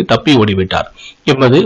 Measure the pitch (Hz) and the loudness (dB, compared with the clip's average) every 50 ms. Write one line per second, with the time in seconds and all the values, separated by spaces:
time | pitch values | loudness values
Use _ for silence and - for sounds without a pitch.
0 | - - 117 117 - 165 139 120 107 104 98 95 92 92 - 85 - - - - | -2 -2 -2 -2 0 2 2 2 2 0 0 -2 -4 -4 -4 -6 -8 -8 -14 -20
1 | - - - _ - - 135 135 135 123 127 170 220 | -20 -20 -18 _ -4 -2 0 0 2 2 2 2 0